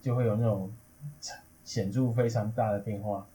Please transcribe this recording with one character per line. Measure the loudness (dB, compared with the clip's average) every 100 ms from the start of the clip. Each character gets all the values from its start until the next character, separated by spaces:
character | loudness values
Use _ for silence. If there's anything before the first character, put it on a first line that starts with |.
就 | 0 2
会 | 2
有 | 4
那 |
种 | 2 2 -2 -10 -20 -16 -16 -12 -14 -16 -20 -20
显 | -6 -2 0
著 | 2 2
非 | 2 2
常 | 2 -2
大 | 0 0
的 | 0
变 | -2 -6
化 | -4 -6 -8